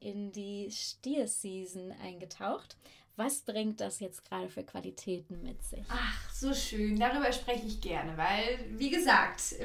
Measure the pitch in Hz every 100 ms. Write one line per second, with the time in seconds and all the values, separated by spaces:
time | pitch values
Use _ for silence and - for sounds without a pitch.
0 | 208 202 202 202 202 202 202 208 - -
1 | 247 294 220 - 196 190 185 185 185 -
2 | 185 175 180 - 196 370 - - - -
3 | - - 247 294 - 214 214 214 196 -
4 | 190 - - 185 185 190 190 185 180 180
5 | - 175 160 175 254 - - - 202 247
6 | 233 220 - - 269 240 - 214 214 214
7 | 247 277 247 247 247 240 220 214 180 160
8 | 156 160 170 202 226 254 - 220 277 330
9 | 262 214 - - - -